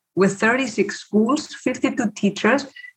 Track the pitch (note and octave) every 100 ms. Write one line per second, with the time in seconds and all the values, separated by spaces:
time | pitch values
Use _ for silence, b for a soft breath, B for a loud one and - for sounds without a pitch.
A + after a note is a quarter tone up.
0 | _ - F#3+ G3 A3 B3+ B3+ G#3 - -
1 | - G#3 A3 D4+ - - - B3 C4+ -
2 | G#3+ - G3+ G3 G#3 F#3 - B B